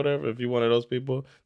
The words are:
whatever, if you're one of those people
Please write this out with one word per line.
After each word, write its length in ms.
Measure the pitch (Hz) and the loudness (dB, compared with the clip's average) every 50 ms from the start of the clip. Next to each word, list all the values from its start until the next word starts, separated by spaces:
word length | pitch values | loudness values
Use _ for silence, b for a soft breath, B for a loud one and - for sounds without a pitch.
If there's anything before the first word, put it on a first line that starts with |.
| 143 | 2
whatever, 260 | 143 143 143 143 120 | 0 0 0 -2 -4
if 80 | 113 120 | -4 -2
you're 160 | 123 120 123 | -2 0 0
one 100 | 120 117 | 2 4
of 60 | 117 | 4
those 160 | 117 120 120 - 127 127 | 4 2 2 0 -4 -4
people 300 | 131 135 127 135 135 b b b b | -2 -2 -4 -4 -6 b b b b